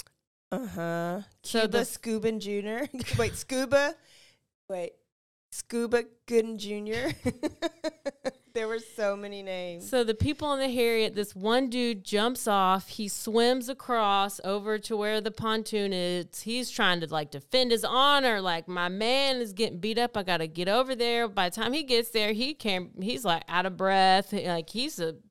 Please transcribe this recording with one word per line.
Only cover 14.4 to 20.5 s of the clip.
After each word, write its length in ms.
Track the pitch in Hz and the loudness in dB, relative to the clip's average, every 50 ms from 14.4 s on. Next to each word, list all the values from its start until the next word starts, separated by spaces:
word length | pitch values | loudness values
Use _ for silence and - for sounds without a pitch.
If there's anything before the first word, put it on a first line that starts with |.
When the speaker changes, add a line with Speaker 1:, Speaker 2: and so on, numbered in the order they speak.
| - | -4
Speaker 2:
over 340 | 185 202 208 196 214 214 208 | -2 -2 -2 -2 -2 -4 -4
to 180 | 202 - 226 | -2 -4 -2
where 240 | 208 208 214 214 214 | -2 0 0 0 0
the 100 | 208 220 | -2 -4
pontoon 640 | 214 - 226 220 220 220 214 - 226 208 202 196 | -6 -4 -2 0 0 0 -2 -2 -2 0 0 0
is. 480 | 185 180 175 180 180 180 170 - - - | 0 0 0 0 0 -2 -4 -6 -10 -10
He's 300 | - 214 233 254 247 - | -6 -4 -4 -4 -4 -4
trying 300 | - - 214 185 175 175 | 0 2 4 4 4 2
to, 40 | 165 | 0
like, 240 | 143 160 156 151 - | -2 -2 -2 -4 -4
defend 400 | - 139 - - - 254 254 247 | -8 -12 -8 0 2 2 4 4
his 140 | 233 214 220 | 2 2 2
honor. 560 | - 226 254 277 285 285 285 262 247 220 202 | 2 4 4 6 6 6 6 4 4 2 2
Like, 260 | 190 180 170 170 165 | 0 0 -2 -2 -4
"My 220 | 180 180 180 175 180 | -6 -4 -2 -2 -2
man 540 | 185 202 220 233 262 269 277 269 262 247 | -2 0 0 2 2 2 2 2 2 0
is 100 | 240 208 | -2 -6
getting 260 | 190 190 226 185 - 175 | -2 -2 -2 -2 -2 -4
beat 200 | 175 220 220 233 | -4 -2 0 0
up. 180 | 240 240 - | 0 0 -2
I 60 | 214 | -4
gotta 240 | 185 185 175 165 160 | 0 0 0 0 0
get 220 | 160 | -4